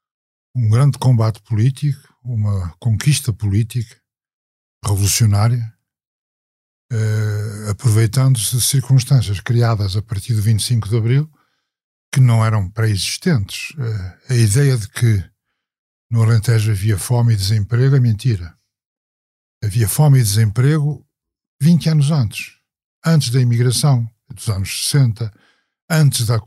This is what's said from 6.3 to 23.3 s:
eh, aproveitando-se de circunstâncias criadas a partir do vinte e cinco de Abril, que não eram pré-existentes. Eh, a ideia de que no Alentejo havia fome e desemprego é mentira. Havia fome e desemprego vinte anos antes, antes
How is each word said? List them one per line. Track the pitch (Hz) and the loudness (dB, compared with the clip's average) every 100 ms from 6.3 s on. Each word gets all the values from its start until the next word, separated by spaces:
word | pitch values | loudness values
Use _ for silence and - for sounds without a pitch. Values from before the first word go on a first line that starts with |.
| _ _ _ _ _ _ | _ _ _ _ _ _
eh, | 113 110 110 107 104 107 104 107 | -4 -2 -2 -2 -4 -6 -8 -8
aproveitando-se | 98 120 107 113 131 131 127 98 | -2 2 2 2 2 2 2 0
de | 123 | -2
circunstâncias | - 139 - 131 - 135 98 98 | 0 -2 2 2 4 2 2 -4
criadas | - 117 117 107 101 101 | -2 0 2 0 -2 -4
a | |
partir | - 98 - | -6 -10 -4
do | 110 | -2
vinte | 104 110 | 0 0
e | |
cinco | - 120 98 | 0 -2 0
de | 117 | -2
Abril, | 113 135 156 _ _ _ _ _ _ _ _ | 0 0 -2 _ _ _ _ _ _ _ _
que | 139 | 2
não | 127 113 110 | 2 4 2
eram | 107 92 | -2 -4
pré-existentes. | 113 110 95 - - 185 135 101 - - 160 | -4 -2 -2 -4 -6 -2 -2 -2 -10 -14 -10
Eh, | 117 107 92 - - | -8 -8 -10 -16 -4
a | 123 | 0
ideia | 110 127 143 127 | 2 2 2 0
de | 98 | -4
que | - 120 101 78 _ _ _ _ _ _ _ _ | -2 0 0 -4 _ _ _ _ _ _ _ _
no | 117 | 0
Alentejo | 113 113 104 113 107 | 2 2 2 0 0
havia | 101 107 98 | -2 -2 -2
fome | - 120 120 | -2 0 2
e | 107 | 0
desemprego | 98 110 98 117 135 139 | 0 -2 -2 0 2 2
é | |
mentira. | 120 101 135 98 85 _ _ _ _ _ _ _ _ _ _ _ | 2 0 -2 -4 -8 _ _ _ _ _ _ _ _ _ _ _
Havia | 107 101 107 | -4 -2 0
fome | - 151 135 | 2 4 4
e | |
desemprego | 107 104 107 104 135 156 147 147 _ _ _ _ _ _ | 4 2 0 2 0 0 -2 -6 _ _ _ _ _ _
vinte | 143 170 165 | 2 2 2
anos | 156 143 | 0 2
antes, | 160 107 - - _ _ _ _ _ 165 | 0 -2 -6 -14 _ _ _ _ _ 0
antes | 160 127 | 0 2